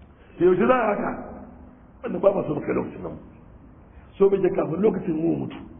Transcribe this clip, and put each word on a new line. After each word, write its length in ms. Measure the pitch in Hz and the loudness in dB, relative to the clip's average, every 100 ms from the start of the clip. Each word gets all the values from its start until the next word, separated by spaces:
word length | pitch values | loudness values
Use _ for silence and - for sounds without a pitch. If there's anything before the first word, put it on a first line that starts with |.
| - - - - | -20 -20 -20 2
Sai 80 | 175 | 4
yaushe 200 | 180 233 | 4 4
za 80 | |
a 120 | 254 220 | 4 2
haka? 240 | 202 123 - - - - - - - - - | -2 -4 -8 -12 -16 -18 -20 -20 -20 -20 -14
Wannan 180 | - 175 | -8 0
ba 120 | 196 | 2
ma 100 | 180 - | 2 -2
so 60 | 143 | -4
mu 60 | |
kai 120 | - | -2
lokacin 280 | 127 - - | -4 -4 -10
nan. 140 | 185 78 - - - - - - - - - - | -12 -12 -18 -20 -20 -20 -20 -20 -20 -20 -20 2
So 120 | 196 | 4
muke 200 | 196 175 170 | 4 2 0
kafin 240 | 147 165 | -2 0
lokacin 340 | 214 180 - 156 | 0 0 -2 -2
mu 160 | 165 147 | 0 -2
mutu. 140 | 131 - - - | -6 -10 -16 -20